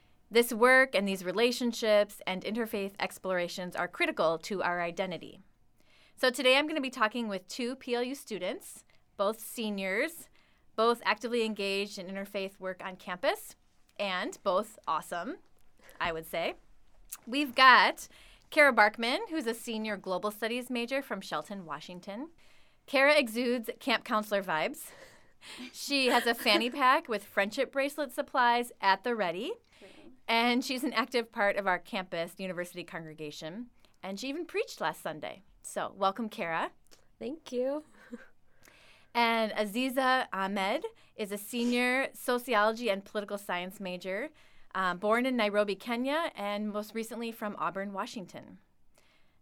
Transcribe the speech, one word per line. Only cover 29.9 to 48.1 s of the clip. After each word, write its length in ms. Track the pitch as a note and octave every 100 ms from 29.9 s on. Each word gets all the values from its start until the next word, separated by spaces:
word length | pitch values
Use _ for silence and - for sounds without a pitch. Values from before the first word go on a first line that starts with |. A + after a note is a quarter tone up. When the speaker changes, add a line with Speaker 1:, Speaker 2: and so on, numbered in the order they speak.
| - - - -
Speaker 1:
And 380 | A3+ A#3+ A#3+
she's 220 | - B3+ C4
an 80 |
active 400 | A3 A#3+ A#3+ A3+
part 240 | A#3 G3+ G3+
of 100 | G3
our 120 | F3
campus 520 | - G3+ F#3 E3+ F3 -
university 480 | F#3+ F3 F3 F3+ E3+
congregation. 800 | F3 D#3+ D#3 D3+ D3 D#3+ G3 A#3+ - - _
And 160 | F#3 G3
she 120 | C4
even 160 | D4 E4+
preached 340 | F#4+ B4 -
last 240 | E3 E3
Sunday. 380 | F3+ D#3 D#2+ - - -
So, 300 | - G3+ D3 -
welcome, 320 | G3 G3 A3
Kara. 420 | - E3+ E3 D#4+ - - - - -
Speaker 2:
Thank 320 | A3+ D#4+ -
you. 320 | B3 C4 D4 D4+ - -
<laughs> 100 | A#3+ - - - - - - - - -
Speaker 1:
And 380 | B3 A#3 A3+ A3
Aziza 760 | - G#3 A3 C4 B3+ C4 C4 -
Ahmed 520 | F#3+ F#3+ G3+ F#3+ C#4 A4 - - -
is 140 | G#3
a 60 | G#3
senior 720 | - A#3+ A#3+ A#3+ B3 C4 C4+
sociology 760 | - - B3 B3 A3 G#3 A3+ A#3+
and 140 | G3 G3
political 320 | G#3+ G3+ G3+
science 420 | G3+ F3+ F3+ -
major, 500 | F#3+ F3+ F#3 G3 D4+ - - - -
um, 240 | F#3 F#3 F3
born 280 | G#3 A3+ C4
in 100 | B3
Nairobi, 380 | G#3 G#3 G#3 F#3+
Kenya, 560 | - A#3 C4 D4+ E4 -
and 360 | G3+ G#3 G#3+
most 240 | G#3 G#3 A3+
recently 360 | A3+ A3+ A#3
from 220 | A3+ G#3 G3
Auburn, 320 | D#3+ F#3 G3+
Washington. 640 | F#3+ A#3